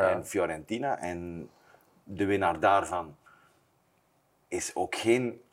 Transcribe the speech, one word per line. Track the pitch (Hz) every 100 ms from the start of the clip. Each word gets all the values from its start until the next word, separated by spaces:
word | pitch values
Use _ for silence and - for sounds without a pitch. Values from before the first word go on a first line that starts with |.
| 95
en | 92 -
Fiorentina. | 98 85 80 76 117 139 -
En | 87 87 87 85 - _ _ _ _ _
de | - 101
winnaar | 98 101 90 82
daarvan | 101 98 - 90 82 - - - _ _ _ _ _ _ _ _ _ _ _
is | 90 -
ook | - -
geen | - 113 123 123 - _